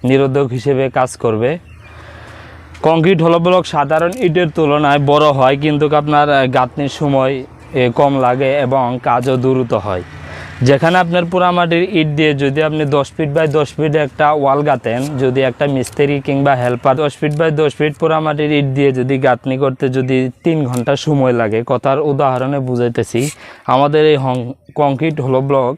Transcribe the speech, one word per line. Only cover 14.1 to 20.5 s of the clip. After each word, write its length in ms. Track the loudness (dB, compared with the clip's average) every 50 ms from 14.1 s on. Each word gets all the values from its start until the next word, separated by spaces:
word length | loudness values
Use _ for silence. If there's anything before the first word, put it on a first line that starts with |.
| -2 0 2 2
ওয়াল 300 | 2 2 0 0 0 2
গাঁথেন, 560 | 2 0 0 0 -2 -4 -4 -4 -4 -6 -4 -2
যদি 220 | -2 0 2 0
একটা 260 | 0 0 0 -2 -2
মিস্ত্রি 540 | -2 0 -2 -4 -4 -2 -2 0 0 0 -4
কিংবা 340 | -4 -2 -2 0 2 2 2
হেল্পার 420 | 2 0 -2 -2 0 0 0 0
দশ 160 | 2 0 -4 -2 -4
ফিট 120 | -4 -4
by 180 | -2 0 0 0
দশ 220 | 0 0 0 0 0
ফিট 220 | 0 -2 -2 -2 -2
পোড়ামাটির 540 | -2 0 0 0 0 -2 -2 -2 -2 0
ইট 120 | 0 0 0
দিয়ে 280 | 0 0 2 2 2
যদি 260 | 2 0 -2 -2 -2 2
গাঁথনি 400 | 2 2 2 2 -2 -4 -2 0
করতে 300 | -2 -2 -2 -2 -4 -2
যদি 420 | -2 -2 -2 0 0 0 0 -2 -6 _ -2
তিন 200 | -2